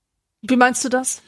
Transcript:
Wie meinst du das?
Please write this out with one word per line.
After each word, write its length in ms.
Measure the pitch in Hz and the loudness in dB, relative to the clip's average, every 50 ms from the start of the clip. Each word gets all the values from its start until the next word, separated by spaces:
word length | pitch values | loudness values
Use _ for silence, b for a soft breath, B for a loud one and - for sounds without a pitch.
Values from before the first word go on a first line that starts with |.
| _ _ _ _ _ _ _ _ - | _ _ _ _ _ _ _ _ -4
Wie 140 | 202 254 | -2 2
meinst 280 | 240 247 254 240 - - | 4 4 2 2 -2 -6
du 60 | 254 | -4
das? 320 | 247 254 262 - - - _ | -4 -4 -4 -4 -8 -10 _